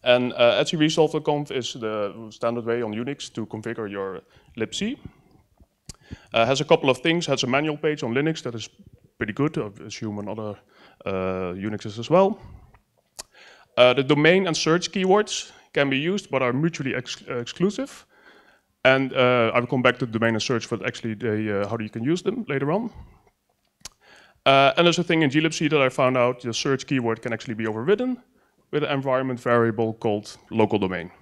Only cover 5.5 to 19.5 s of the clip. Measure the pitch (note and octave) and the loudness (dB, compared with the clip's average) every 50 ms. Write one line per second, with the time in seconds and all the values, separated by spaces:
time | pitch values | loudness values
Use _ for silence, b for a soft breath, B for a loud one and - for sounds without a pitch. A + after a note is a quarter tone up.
5.5 | _ _ - _ _ _ _ - B B B B B B B B - A2+ A2+ A#2 | _ _ -20 _ _ _ _ -20 B B B B B B B B 0 0 2 2
6.5 | C3+ C3 D3+ - E3 D#3 - C3+ B2+ - - E3 E3 F3 E3 - C#3 A#2+ - B2 | 2 -2 4 4 4 4 4 0 0 2 0 0 0 0 0 -2 -2 -2 -2 0
7.5 | B2+ C#3 D3+ D#3 D3 D3 - D#3 D3+ D3 C#3+ A#2+ A#2 C3 D3 D#3+ D#3+ D#3 - B2+ | 0 0 0 -2 -6 -2 -2 -4 -4 -2 -4 -4 -2 0 0 -2 -4 -4 -8 -10
8.5 | A#2 A2+ G#2+ - _ _ - - - _ _ _ _ _ A#2 G#2 G#2 - C#3 D#3 | -10 -10 -12 -14 _ _ -20 -20 -20 _ _ _ _ _ -8 -6 -2 -2 -2 -2
9.5 | D#3+ E3+ A#2 G#2 G2 - - G#2+ - - A2+ G#2+ G#2 G#2 G#2 G2+ G2 A2 A2 G#2 | -2 -6 -8 -8 -12 -16 -16 -16 -12 -8 -8 -8 -6 -6 -8 -8 -8 -8 -8 -10
10.5 | G2+ - _ b b b b b b b - F#2+ G2 F#2+ F#2 F#2 F#2 F#2 F#2 F2 | -10 -12 _ b b b b b b b -8 -4 -4 -2 -2 -2 -2 -4 -4 -6
11.5 | F2+ F#2+ G2 G#2+ G#2+ G2+ - A2 G2 A#2 A#2 - D3+ F3+ G3 G3 A3 B B B | -6 -6 -6 -6 -6 -6 -8 -10 -10 -10 -2 2 4 4 4 4 0 B B B
12.5 | B B B B B _ _ _ _ _ _ _ _ - - B B B B B | B B B B B _ _ _ _ _ _ _ _ -20 -20 B B B B B
13.5 | B B B B _ - B2 B2+ B2+ C#3+ C3+ C3 D3+ D3 D3+ D#3+ F3+ F#3+ G3 F3+ | B B B B _ 6 6 6 6 4 2 2 2 4 6 6 6 4 2 0
14.5 | D3+ - - D#3+ D#3+ F3+ F3+ - - G3+ F#3 F#3 F#3+ G#3 G#3+ - - - - B | -2 -2 0 2 0 0 0 -4 -4 -2 2 4 4 2 2 0 -6 -10 -10 B
15.5 | B B B B - D3+ C#3+ C#3 C3+ C3 D3 E3+ G3 G#3 - - - C3 B2+ B2 | B B B B -2 0 0 2 0 0 0 -2 -2 -4 -4 -4 -2 0 0 0
16.5 | A#2+ C3+ D#3 E3+ E3 - C#3+ C3 - B2+ B2+ - - - - - B2+ B2 A#2+ - | 0 0 0 -2 -2 -4 -6 -4 -4 -6 -6 -8 -12 -14 -10 -8 -8 -8 -8 -8
17.5 | - - E3+ G#3 G#3 - C4+ C4+ - - - b b b b b b b b b | -4 -2 -2 -2 -2 -4 -8 -10 -10 -20 -20 b b b b b b b b b
18.5 | b b b b _ _ _ C3+ C3 C3+ C3+ C3 - C3+ B2+ B2 B2+ B2 A#2 A2+ | b b b b _ _ _ 4 6 6 2 -2 2 2 4 4 4 4 2 4